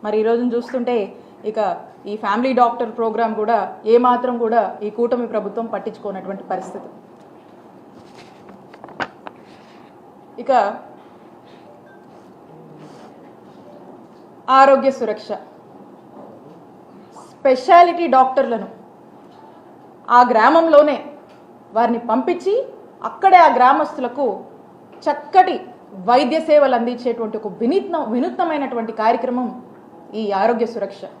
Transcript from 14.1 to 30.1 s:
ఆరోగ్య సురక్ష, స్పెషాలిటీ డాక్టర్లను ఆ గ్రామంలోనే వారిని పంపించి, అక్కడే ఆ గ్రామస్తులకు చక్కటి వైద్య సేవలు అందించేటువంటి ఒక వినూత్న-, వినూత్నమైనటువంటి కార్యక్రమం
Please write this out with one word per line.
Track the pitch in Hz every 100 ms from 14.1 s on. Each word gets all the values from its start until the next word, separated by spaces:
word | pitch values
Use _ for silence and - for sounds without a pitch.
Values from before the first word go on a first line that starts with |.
| - - - -
ఆరోగ్య | 269 277 269 269
సురక్ష, | 262 220 208 - 208 - - - - - - - - - - - - - - - - - - -
స్పెషాలిటీ | - 277 254 302 349 349 339 339
డాక్టర్లను | 208 262 262 247 226 190 - - - - - - - - - - - - - -
ఆ | 240
గ్రామంలోనే | 247 226 233 320 330 294 302 254 - - - - - - -
వారిని | 220 233 233
పంపించి, | 226 226 302 349 381 440 - - - -
అక్కడే | 226 - 381 370
ఆ | 320
గ్రామస్తులకు | 254 247 285 294 - 247 254 262 185 - - - - - - -
చక్కటి | 285 - 381 370 - - - - 196 180
వైద్య | 254 277 320 320
సేవలు | 294 269 240
అందించేటువంటి | 233 240 254 233 220 214
ఒక | 214 175
వినూత్న-, | 233 277 392 330 220
వినూత్నమైనటువంటి | 240 330 - 339 302 269 240 226 220
కార్యక్రమం | 220 240 254 247 240 185 - - - - -